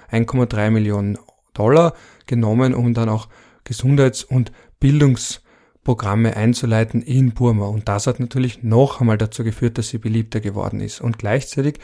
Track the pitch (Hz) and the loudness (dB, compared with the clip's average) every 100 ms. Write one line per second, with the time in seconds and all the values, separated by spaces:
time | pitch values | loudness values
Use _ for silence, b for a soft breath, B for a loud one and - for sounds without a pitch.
0 | B 113 117 127 120 107 107 110 104 101 | B -4 0 0 0 0 2 2 0 -2
1 | 101 101 - _ _ - 107 151 170 B | -2 -6 -10 _ _ -2 4 4 4 B
2 | B B - 120 110 113 131 123 120 117 | B B -4 0 2 2 2 2 0 0
3 | 113 107 - b b b - 113 131 143 | 0 -2 -6 b b b -10 -4 2 4
4 | 131 - - 127 117 b b _ 139 147 | 4 0 -2 -2 -2 b b _ 2 4
5 | 143 120 - - _ _ _ _ - 117 | 4 2 -4 -12 _ _ _ _ -4 -2
6 | 101 104 117 - 113 120 120 113 113 117 | 0 2 2 2 0 0 0 0 0 -4
7 | 117 131 131 113 120 107 101 107 107 101 | 0 2 2 2 0 2 -2 -4 -4 -2
8 | 127 123 123 131 127 - 117 117 139 - | -2 -4 -4 -2 -4 -4 0 4 4 2
9 | 120 107 110 - 113 - 120 117 110 113 | 0 2 -2 -4 -6 -2 -4 -2 -6 -6
10 | 110 113 110 110 104 101 95 104 101 - | -2 -2 -2 -6 -6 -6 -6 -6 -8 -6
11 | 120 117 101 127 - - 143 143 | -6 -4 -2 -2 -2 -2 -2 -4